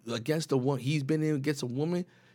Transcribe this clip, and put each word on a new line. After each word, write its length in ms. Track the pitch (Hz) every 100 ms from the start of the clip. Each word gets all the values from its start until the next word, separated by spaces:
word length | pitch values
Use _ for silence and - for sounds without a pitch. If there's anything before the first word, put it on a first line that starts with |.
| 113
against 400 | 117 117 156 156
a 60 | 135
wo-, 180 | 127 131
he's 280 | 123 156
been 200 | 135 156
in 120 | 156 151
against 260 | 143 143
a 60 | 123
woman, 380 | 123 156 175 175 - -